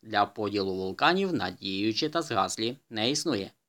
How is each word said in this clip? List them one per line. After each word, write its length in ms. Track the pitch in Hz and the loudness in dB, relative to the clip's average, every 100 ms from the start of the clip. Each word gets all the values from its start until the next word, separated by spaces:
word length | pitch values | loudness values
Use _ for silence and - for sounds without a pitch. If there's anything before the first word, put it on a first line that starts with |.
для 240 | 110 104 104 | -2 2 2
поділу 500 | - 104 104 95 92 | 2 -2 0 0 0
вулканів 580 | 95 95 147 185 196 | -4 2 2 4 2
на 180 | 160 92 | 0 -2
діючі 580 | 92 98 95 107 110 156 | -4 -4 0 0 0 0
та 120 | 165 | -2
згаслі 560 | 156 113 92 - 113 135 - | -2 0 0 0 -4 -6 -10
не 220 | 113 113 | -2 0
існує. 400 | 147 170 113 98 - | 0 0 -2 -2 -12